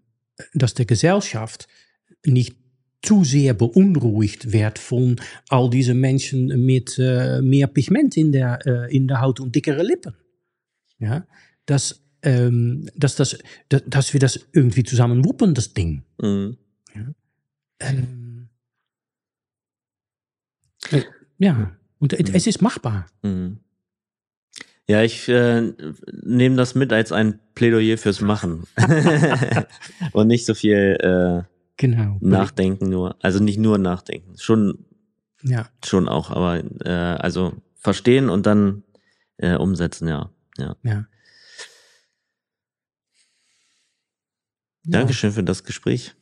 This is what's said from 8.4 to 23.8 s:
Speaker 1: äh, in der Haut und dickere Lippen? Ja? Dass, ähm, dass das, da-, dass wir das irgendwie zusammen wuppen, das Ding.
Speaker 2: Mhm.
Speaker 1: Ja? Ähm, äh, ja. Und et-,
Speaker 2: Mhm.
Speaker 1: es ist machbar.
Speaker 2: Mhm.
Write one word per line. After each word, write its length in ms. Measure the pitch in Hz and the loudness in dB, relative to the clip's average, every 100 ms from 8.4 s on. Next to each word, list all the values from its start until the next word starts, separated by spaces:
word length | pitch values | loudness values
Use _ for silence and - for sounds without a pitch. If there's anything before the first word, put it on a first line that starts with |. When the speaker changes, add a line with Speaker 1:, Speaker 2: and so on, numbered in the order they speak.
| 127 123 139 | 0 -2 -2
Speaker 1:
äh, 300 | 120 120 135 | -4 -2 0
in 100 | 131 | 0
der 140 | 131 | 0
Haut 180 | 131 123 | 0 -2
und 160 | 131 | -4
dickere 280 | 143 - 143 | -4 -2 -2
Lippen? 320 | 202 359 170 - _ _ _ _ _ _ _ - | -2 -2 -6 -18 _ _ _ _ _ _ _ -10
Ja? 280 | 110 147 - _ _ _ - | -6 -6 -8 _ _ _ -2
Dass, 360 | 139 - - _ _ | -2 -2 -12 _ _
ähm, 680 | 147 123 120 120 120 135 - - | 0 2 2 0 0 -4 -10 -2
dass 180 | 135 - | -2 0
das, 220 | 135 - - - - | -4 -4 -18 -20 -2
da-, 120 | 135 - | -2 0
dass 260 | 139 - | -2 0
wir 40 | 143 | 2
das 300 | 135 - _ | 2 0 _
irgendwie 300 | 170 123 113 | 2 2 2
zusammen 420 | 117 120 120 120 170 | 0 2 2 4 2
wuppen, 280 | - 208 | 2 2
das 200 | 120 - | 2 -2
Ding. 280 | - 82 71 - - | -4 -4 -4 -12 -6
Speaker 2:
Mhm. 360 | 104 101 101 127 _ _ _ | -2 -2 -4 -10 _ _ _
Speaker 1:
Ja? 180 | 107 120 - _ _ _ _ _ _ | -16 -14 -16 _ _ _ _ _ _
Ähm, 680 | 135 135 123 123 120 120 120 _ _ _ _ _ _ _ _ _ _ _ _ _ _ _ _ _ _ _ _ _ _ _ - | -6 -4 -4 -10 -18 -18 -20 _ _ _ _ _ _ _ _ _ _ _ _ _ _ _ _ _ _ _ _ _ _ _ -2
äh, 120 | 143 - - _ - | -2 -2 -16 _ 0
ja. 380 | 190 120 95 - _ - | 2 2 -2 -8 _ -4
Und 160 | 139 | -2
et-, 160 | - 98 | 0 0
Speaker 2:
Mhm. 40 | |
Speaker 1:
es 120 | 95 - | 2 0
ist 160 | - | 0
machbar. 440 | 214 - 120 101 85 _ | -2 -2 -6 -6 -8 _
Speaker 2:
Mhm. 360 | 101 92 92 110 _ _ | -6 -4 -6 -10 _ _